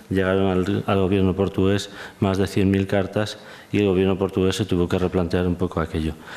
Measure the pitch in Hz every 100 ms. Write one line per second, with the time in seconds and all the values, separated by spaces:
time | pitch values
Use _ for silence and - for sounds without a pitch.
0 | - 92 92 95 98 92 92 101 - 98
1 | 92 98 92 90 92 - 95 101 - -
2 | - - 98 95 92 104 95 98 95 101
3 | 92 107 107 - - - - 98 101 92
4 | 95 95 95 104 95 92 101 90 85 92
5 | 90 92 85 92 90 85 90 82 80 82
6 | 78 - -